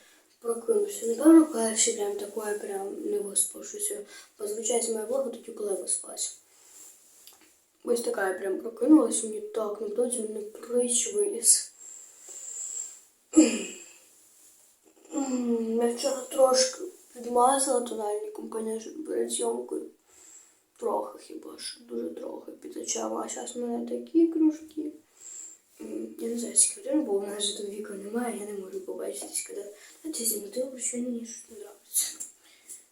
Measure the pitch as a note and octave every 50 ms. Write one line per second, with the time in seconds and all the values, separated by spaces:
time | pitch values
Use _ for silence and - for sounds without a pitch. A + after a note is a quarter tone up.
0 | - - - _ _ _ _ _ - A#3 A#3 A#3 - - G#3+ G#3 - - - -
1 | A#3 A#3 A#3 A#3+ C#4+ D#4+ E4 D#4+ D#4 - - A3+ A3+ A3 A3 - - A#3 - G#4
2 | G4+ - - G4+ G#3 G#3 - A3 - G#3 G#3 G#3 - G3+ G3 G3 G3 G3+ - -
3 | - G#3 G#3 G#3 G3 G3 G3 - - - - - - - - G#3 - - - G#3
4 | - - - - - - _ - G#3 G3+ G#3+ A3+ A3+ - A#3+ A#3 A#3 A#3 A3+ A3
5 | G#3+ A3 C4 C#4 C4 A#3 A3+ - - A3+ A3 G#3+ G#3 G3+ F#3 F3+ F#3 - - -
6 | - - - - - - - - _ _ _ - - - - - - - - -
7 | _ - - - - - - - - - _ _ _ _ _ _ - A#3+ A#3 A#3
8 | - A#3+ - G#3 G3 F#3+ F#3 F#3 G3 F#3+ F#3 - A#3 A#3 - - B3 D4 D#4 -
9 | A#3 A3+ A#3 - A3+ G#3+ G#3+ G#3+ - - - A3 G#3+ G3+ G#3 G#3+ A3 G#3 - A#3+
10 | B3+ A#3+ A#3+ A3+ G#3+ G#3+ G#3+ G#3+ G#3 - - - - A#3+ A#3+ B3 B3 A#3+ - -
11 | - G4+ G4+ - - G4+ - A#3 - - - - - - - - - - - -
12 | - - - - - - - - - - - - - - - - - - - -
13 | - _ _ _ _ - - D#4 - A3+ - - - - - - - - - -
14 | - - - - - - - - - - - _ - _ _ _ _ - _ -
15 | - - - C#4+ C4+ C4 B3+ B3 A#3+ A#3 A#3 A3+ A3+ A3+ A3+ A#3 A#3 A#3+ A#3+ -
16 | C#4 C4+ C4+ C4 - - - C4+ C4 B3+ B3+ C4 B3+ - - - - - - -
17 | - - - A#3+ A#3 A#3+ A#3+ A#3+ B3 C4 C#4 C4+ C#4 C#4+ B3 A#3+ A#3 - A3 A3
18 | G#3 G#3 G#3 G#3 G#3+ - - - A3 A3+ A3+ A3 A3 A3 A3 A3+ - - - -
19 | - - - - - A#3 - A#3+ A#3+ A#3 - - - - - - - - - _
20 | _ _ - - - - - - - _ _ _ _ _ _ - A#3+ G#3 - -
21 | - - - - - - - - - - - - - - - - A#3+ A#3+ - -
22 | - - - - - - - - - - - - - - - - - - - A3+
23 | A3 A3 A3+ A3+ A3+ A3+ - B3+ A#3+ A3+ - A#3+ A#3+ A#3+ A#3 A#3+ A#3 A#3+ A#3+ A#3+
24 | - - - E4 E4 E4 - D#4 D#4+ D#4 - - - - - D#4 D4+ - - -
25 | _ _ _ - - - - - - - - _ _ _ _ - - - A3 -
26 | - A3 - - - - A#3+ A#3+ A#3 - - - - - - - - C4+ D4+ D4+
27 | B3 G#3 G3 G3 G3+ G3+ G#3 G#3 G3+ G3+ - - G3+ G3 G#3 G#3+ G#3+ G#3 G3+ G3
28 | G3 G#3 A3+ A#3+ A#3+ A#3 G3+ G3+ G3+ G#3 G#3 G3 F#3 F#3 G3 F#3+ - - - -
29 | F#3+ - - - - - - - - - - G3+ G3+ G3+ G3+ - - - - -
30 | - D#4 - - A#3 G#3+ G#3 G3+ G3+ G3 - B3 C4+ C4+ B3+ A#3+ - - B3 A#3+
31 | B3 B3 A#3 A#3 A#3 - - - - - A3+ G3+ - - - - _ - - -
32 | - - - - - - - _ _ - - - _ - - - - _